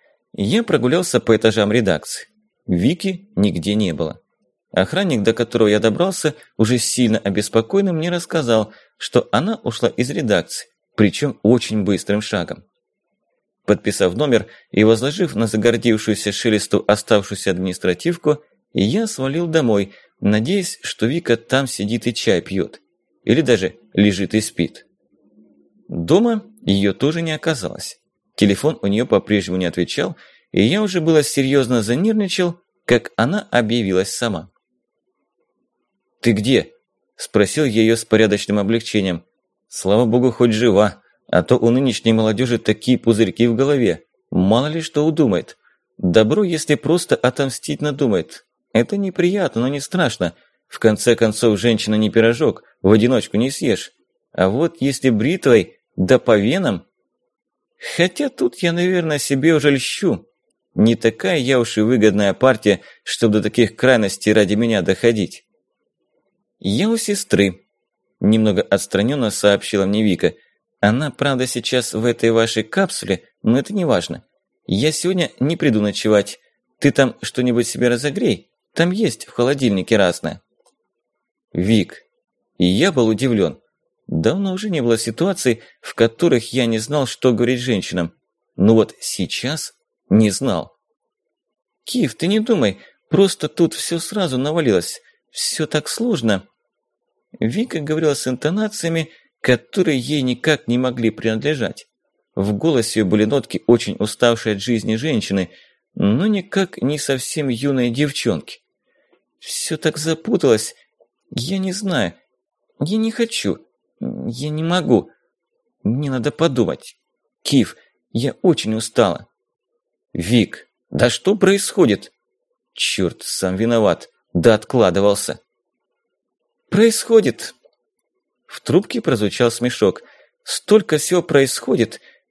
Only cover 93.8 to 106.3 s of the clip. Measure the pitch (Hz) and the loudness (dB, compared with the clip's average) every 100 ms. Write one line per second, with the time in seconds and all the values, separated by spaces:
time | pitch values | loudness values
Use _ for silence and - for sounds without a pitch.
93.8 | - 165 - 208 170 127 143 165 135 92 | -6 -6 -6 -4 -2 -2 -2 0 2 0
94.8 | - - _ _ _ - - - 151 151 | -2 -12 _ _ _ -8 -8 -4 -4 -4
95.8 | - - 240 160 117 95 - _ _ _ | -4 -4 -2 0 0 -2 -4 _ _ _
96.8 | _ _ _ _ _ - 113 180 247 160 | _ _ _ _ _ -4 -2 -2 -4 -6
97.8 | 147 156 156 139 127 123 151 196 214 - | -4 -2 0 -2 -4 -4 -2 -2 -4 -4
98.8 | 165 165 156 _ _ _ - 123 _ 196 | -4 -4 -6 _ _ _ 0 0 _ -2
99.8 | 160 135 123 151 127 120 156 143 - 123 | 0 0 -2 -2 -2 -2 -2 -2 -2 -2
100.8 | 127 123 113 - 113 110 143 143 101 - | -2 0 -2 -2 -4 -2 -4 -4 -6 -8
101.8 | - _ _ _ _ - 98 101 160 135 | -20 _ _ _ _ -4 -2 0 0 0
102.8 | 110 113 95 104 107 139 - - - 117 | 0 0 2 2 2 0 -2 -6 2 2
103.8 | 104 - 110 - 120 117 110 101 123 113 | 2 -6 -8 0 0 2 -2 -4 -2 -2
104.8 | 107 110 156 120 - 98 90 - _ _ | -2 -4 -2 -4 -2 -4 -4 -10 _ _
105.8 | _ - 101 123 214 | _ -2 0 2 0